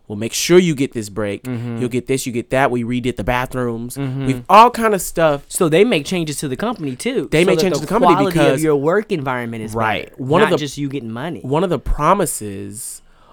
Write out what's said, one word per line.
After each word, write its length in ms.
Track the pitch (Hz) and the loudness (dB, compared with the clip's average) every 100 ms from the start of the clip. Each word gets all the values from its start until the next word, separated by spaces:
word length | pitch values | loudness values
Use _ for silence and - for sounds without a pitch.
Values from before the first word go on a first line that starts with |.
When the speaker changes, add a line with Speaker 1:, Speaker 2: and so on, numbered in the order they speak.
| - | -12
Speaker 1:
will 80 | 104 | -8
make 160 | 113 | -6
sure 260 | - - 180 | -4 4 6
you 160 | 180 139 | 6 2
get 160 | 139 | -2
this 160 | 120 104 | -4 -8
break. 360 | 104 104 101 | -6 -4 -6
Speaker 2:
Mm-hmm. 340 | 127 120 120 117 | -6 -6 -6 -4
Speaker 1:
You'll 100 | 123 | -4
get 200 | 123 - | -4 -2
this, 180 | 135 131 | -4 -2
you 80 | |
get 160 | 117 - | -6 -2
that. 220 | 131 135 | 0 2
We 120 | 123 | 0
redid 320 | 113 123 120 120 | -2 -4 -4 -4
the 80 | |
bathrooms. 720 | 123 123 127 127 120 117 120 131 | -2 -2 -2 -4 -4 -6 -8 -8
Speaker 2:
Mm-hmm. 300 | 139 135 131 | -6 -4 -4
Speaker 1:
We've 180 | 127 123 | -4 6
all 200 | 196 240 | 8 8
kind 240 | 233 220 | 6 2
of 80 | 196 | 2
stuff. 440 | - - 160 143 - | -2 2 2 2 -4
Speaker 2:
So 220 | - 170 | 0 4
they 160 | 160 233 | 4 4
make 200 | 175 139 | 2 0
changes 300 | 185 156 139 | -4 -4 -4
to 100 | 147 | -6
the 80 | 127 | -4
company 400 | 220 226 143 127 | -6 -6 -8 -6
too. 320 | 233 254 - | -4 -4 0
Speaker 1:
They 140 | 151 190 | 2 4
Speaker 2:
So 20 | |
Speaker 1:
make 120 | - | 4
Speaker 2:
that 40 | |
Speaker 1:
changes 160 | 196 160 | 2 0
Speaker 2:
the 60 | - | 0
Speaker 1:
to 80 | |
the 60 | 208 | 2
company 160 | - - | 4 4
Speaker 2:
quality 220 | 196 165 | 2 2
Speaker 1:
because 160 | 143 135 | 2 2
Speaker 2:
of 40 | |
your 120 | 156 143 | 2 2
work 380 | 147 202 220 | 2 0 0
environment 500 | 180 135 123 117 113 | -4 -2 -4 -4 -6
is 100 | 110 | -6
Speaker 1:
Right. 360 | 110 110 98 - | -2 0 -2 -6
Speaker 2:
better, 120 | - | -10
Speaker 1:
One 200 | 131 160 | -2 2
of 80 | 220 | 2
Speaker 2:
not 60 | 156 | 0
Speaker 1:
the 40 | |
Speaker 2:
just 180 | 147 143 | -4 -6
you 120 | 143 | -8
getting 200 | 135 113 | -6 -8
money. 300 | 117 160 127 | -8 -8 -8
Speaker 1:
One 240 | 127 151 | -4 -2
of 60 | 185 | 0
the 100 | 143 | -2
promises 1200 | - - 156 202 165 - 104 98 101 104 - - _ _ _ | -2 0 2 2 0 -4 -8 -10 -12 -12 -14 -16 _ _ _